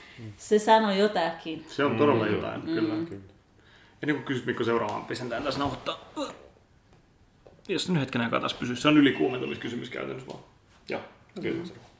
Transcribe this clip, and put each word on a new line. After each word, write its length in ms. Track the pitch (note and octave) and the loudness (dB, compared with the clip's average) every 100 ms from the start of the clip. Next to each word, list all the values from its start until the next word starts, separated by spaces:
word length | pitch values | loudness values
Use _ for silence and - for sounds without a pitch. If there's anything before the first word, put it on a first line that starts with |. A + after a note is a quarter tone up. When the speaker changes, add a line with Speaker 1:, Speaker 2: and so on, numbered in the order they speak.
| - - | -20 -16
Speaker 1:
Mm. 140 | A2 - | -16 -8
Speaker 2:
se 220 | - G#3+ | 2 4
sanoo 320 | A3 A3 G#3+ | 6 6 6
jotakin. 720 | G3 G#3 F#3+ E3 - E3 D#3 - | 4 4 2 0 -2 -8 -10 -6
Speaker 1:
Se 160 | - | 0
on 120 | C#3+ - | 2 4
todella 280 | D3 A#2 | 4 4
Speaker 3:
Mm. 80 | G#2+ | 2
Speaker 1:
jotain, 260 | F#2+ - - | 0 -2 -6
Speaker 2:
Mm. 60 | D#3 | -2
Speaker 1:
kyllä. 200 | E3 D#3+ | 0 0
Speaker 3:
Kyllä. 260 | D#3+ E3 G2 - - _ _ _ - - - | -2 -6 -10 -16 -20 _ _ _ -20 -20 -8
Speaker 1:
Ennen 140 | C#3+ C3+ | -4 -4
kuin 80 | |
kysyt, 220 | - B2+ B2+ | -4 -4 -4
Mikko, 180 | A#2 | -2
seuraavaan, 400 | A2+ A#2 G#2+ A2 | 0 0 0 -4
pistän 240 | A2 A#2 B2 | -6 -8 -6
tän 140 | A#2 | -6
tässä 160 | C#3+ C3 | -4 -2
nauhoittaa. 380 | C#3+ B2+ - E3 - D#4 C4+ - - _ _ _ _ _ _ _ _ _ - - - | -4 -4 -8 -10 -10 -10 -10 -10 -20 _ _ _ _ _ _ _ _ _ -20 -14 -6
Jos 160 | E3 - | -2 0
nyt 100 | E3+ | 0
hetken 200 | C3 B2 | 0 0
aikaa 200 | A#2 B2+ | 0 0
taas 140 | B2+ | 0
pysyy, 220 | - A#2+ A#2+ | -4 -4 0
se 120 | D3 | 4
on 100 | D3+ | 8
ylikuumentumiskysymys 920 | C#3 - B2+ B2+ C#3+ - B2 A#2+ - | 6 4 0 0 -6 -6 -8 -8 -8
käytännössä 380 | - - C3 C3 | -8 -8 -8 -12
vaan. 120 | - - _ _ - - | -16 -20 _ _ -18 -10
Joo, 120 | - - - _ - | -10 -10 -20 _ -8
kyllä 140 | - E3 | -4 -4
Speaker 2:
Mm. 60 | |
Speaker 1:
se 80 | F3+ | -8
on. 60 | - - | -14 -20